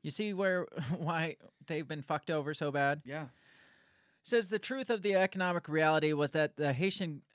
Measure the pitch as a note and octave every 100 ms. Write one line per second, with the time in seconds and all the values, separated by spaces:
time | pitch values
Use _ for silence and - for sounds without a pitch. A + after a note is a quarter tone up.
0 | D3+ - G#3+ F#3+ F#3+ F3+ - - C3 F3+
1 | E3 E3 E3 - - _ - D#3+ D3 D3+
2 | - D3+ - D#3 C#3+ D3+ D3 C#3+ C#3 D3
3 | B2+ D3 C3+ - _ - - _ _ _
4 | _ _ - A#3+ F#3 G#3 - C4 B3 A3
5 | G3+ F#3+ F#3+ F#3 F#3 F3 D3+ D#3 D#3 D#3
6 | D#3 D3 D3 D#3 D3+ - D3 B2+ F#3+ F#3+
7 | F3 C#3+ -